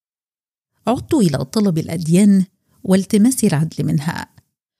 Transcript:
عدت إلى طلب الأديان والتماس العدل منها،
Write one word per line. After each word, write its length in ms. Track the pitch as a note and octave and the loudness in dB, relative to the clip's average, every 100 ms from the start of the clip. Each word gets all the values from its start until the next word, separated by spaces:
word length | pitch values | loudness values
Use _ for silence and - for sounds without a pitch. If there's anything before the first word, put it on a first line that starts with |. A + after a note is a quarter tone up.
| _ _ _ _ _ _ _ _ - | _ _ _ _ _ _ _ _ -6
عدت 260 | - - | -4 -2
إلى 320 | D#4 F#3+ C#3 C#3 | 0 2 0 -4
طلب 320 | A3+ G3+ D#3+ | -2 0 -2
الأديان 680 | - - D#3 F3 G#3 G3 F#3 _ _ _ | -4 -6 0 2 4 4 0 _ _ _
والتماس 600 | - F#3 F#3+ G#3+ A3 C4 | -2 -2 0 2 2 2
العدل 420 | G#3+ D3 D#3 - - | 0 0 -2 -4 -4
منها، 420 | D#3 D3 - - _ _ _ _ _ | -2 -4 -8 -10 _ _ _ _ _